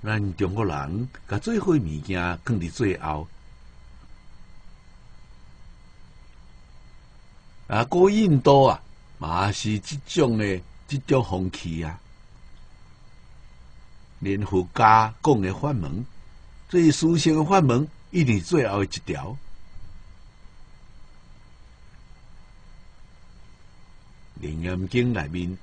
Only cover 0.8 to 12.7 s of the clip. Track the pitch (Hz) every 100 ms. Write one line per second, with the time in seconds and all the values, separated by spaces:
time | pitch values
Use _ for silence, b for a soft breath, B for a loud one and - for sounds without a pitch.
0.8 | 71 92 123 - - 101 - 226 185 156
1.8 | 87 76 73 92 87 85 - 113 85 -
2.8 | 107 90 78 78 78 - - - - -
3.8 | - - - - - - - - - -
4.8 | - - - - - - - - - -
5.8 | - - - - - - - - - -
6.8 | - - - - - - - - - 104
7.8 | 120 175 190 208 214 143 147 139 131 -
8.8 | - - - - 78 85 98 98 107 107
9.8 | - 147 - - 135 110 104 92 - -
10.8 | - 143 - 135 113 95 92 - 85 80
11.8 | 80 78 - - - - - - -